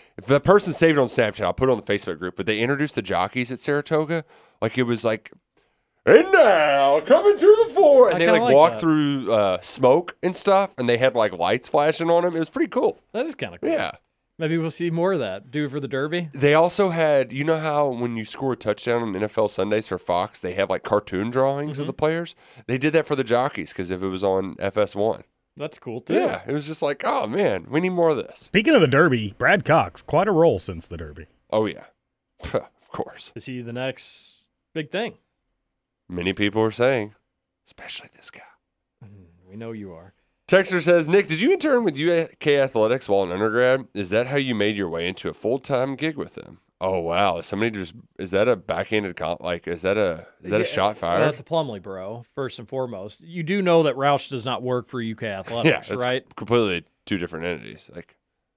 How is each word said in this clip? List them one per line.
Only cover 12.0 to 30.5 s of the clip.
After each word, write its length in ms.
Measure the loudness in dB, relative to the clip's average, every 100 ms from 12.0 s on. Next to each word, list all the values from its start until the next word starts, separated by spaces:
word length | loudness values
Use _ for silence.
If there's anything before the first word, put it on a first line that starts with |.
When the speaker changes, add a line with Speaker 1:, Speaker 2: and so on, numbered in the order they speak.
| 0
Speaker 1:
on 140 | 2 0
'em. 100 | -2
It 40 |
was 100 | -4
pretty 200 | -4 -4
cool. 320 | -2 -2 -4 _
Speaker 2:
That 140 | -8 -8
is 100 | -8
kinda 220 | -12 -8
cool. 100 | -4
Speaker 1:
Yeah. 220 | -4 -4 -8 _ _ _ -8
Speaker 2:
Maybe 200 | -4 -4
we'll 140 | -4
see 180 | -6 -4
more 220 | -2 -2
of 80 | -2
that. 320 | -4 -8 -10
Do 140 | -6 -6
it 60 |
for 100 | -6
the 60 | -6
Derby. 400 | -4 -4 -6 -8
Speaker 1:
They 200 | 0 4
also 380 | 4 4 2 0
had, 420 | 2 2 2 0
you 100 | -2
know 140 | -2 -2
how 320 | 0 0 0
when 260 | -2 -4 -4
you 80 |
score 300 | -8 -6 -4
a 20 | -2
touchdown 460 | -4 -4 -2 -2
on 120 | -2
N 80 | -4
F 140 | -4 0
L 120 | -2
Sundays 400 | 0 -2 -2 -2
for 80 | -6
Fox, 420 | -2 -2 -2 -6
they 140 | -6
have, 160 | -2 -2
like, 140 | -2
cartoon 460 | 0 0 0 -4 -2
drawings 480 | 0 0 0 -6 -8
of 60 |
Speaker 2:
Mm-hmm. 40 | -8
Speaker 1:
the 60 |
players? 420 | -2 -2 -2 -6 -14 _ -16 -6
They 100 | -2
did 160 | 0
that 120 | 0 0
for 100 | -2
the 60 | 0
jockeys 480 | 0 0 -4 -10
'cause 180 | -8 -6
if 100 | -6
it 60 | -6
was 160 | -2
on 320 | 0 0 -2 -6
F 180 | -4 -2
S 180 | -2 0
one. 280 | -2 -4 -10 _ _ -14
Speaker 2:
That's 200 | -12 -12
cool, 220 | -14 -12
too. 140 | -2
Speaker 1:
Yeah, 280 | 0 0 -2 -6
it 60 |
was 120 | -6 -6
just 160 | -6
like, 200 | -4 -4
"Oh, 240 | -2 -2 -2
man, 380 | -2 -2 -2 -4
we 120 | -2
need 80 | -2
more 180 | 0 0
of 40 | 0
this." 240 | -4 -12
Speaker 3:
Speaking 340 | -4 0 4 4
of 40 |
the 80 | 4
Derby, 480 | 4 4 2 -4 -2
Brad 280 | 0 2 2
Cox, 360 | 2 0 -6
quite 280 | -4 -2 2
a 20 |
role 260 | 4 4